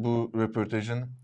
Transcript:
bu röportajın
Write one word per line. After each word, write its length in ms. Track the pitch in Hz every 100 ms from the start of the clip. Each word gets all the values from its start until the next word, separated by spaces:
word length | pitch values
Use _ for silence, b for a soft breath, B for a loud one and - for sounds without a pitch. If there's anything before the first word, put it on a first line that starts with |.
bu 280 | 117 117 117 113
röportajın 680 | 110 113 104 110 104 120 123 -